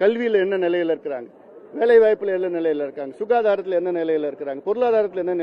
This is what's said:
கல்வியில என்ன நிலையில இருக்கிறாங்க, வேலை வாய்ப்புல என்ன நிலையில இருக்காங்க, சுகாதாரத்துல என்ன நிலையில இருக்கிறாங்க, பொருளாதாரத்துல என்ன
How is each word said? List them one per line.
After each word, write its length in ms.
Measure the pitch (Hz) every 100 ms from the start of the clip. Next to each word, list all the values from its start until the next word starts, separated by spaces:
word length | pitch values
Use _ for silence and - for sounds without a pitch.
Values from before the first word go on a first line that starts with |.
கல்வியில 400 | 196 233 240 208 190
என்ன 120 | 190 175
நிலையில 280 | 175 165 151
இருக்கிறாங்க, 340 | 151 131 117 - - - - -
வேலை 200 | 233 233
வாய்ப்புல 300 | 220 214 202 185
என்ன 120 | 180 170
நிலையில 280 | 165 147 143
இருக்காங்க, 260 | 147 139 131
சுகாதாரத்துல 560 | 214 240 214 196 185 175
என்ன 120 | 180 175
நிலையில 300 | 160 156 147
இருக்கிறாங்க, 300 | 135 139 139 185
பொருளாதாரத்துல 560 | 214 247 220 208 180 175
என்ன 100 | 180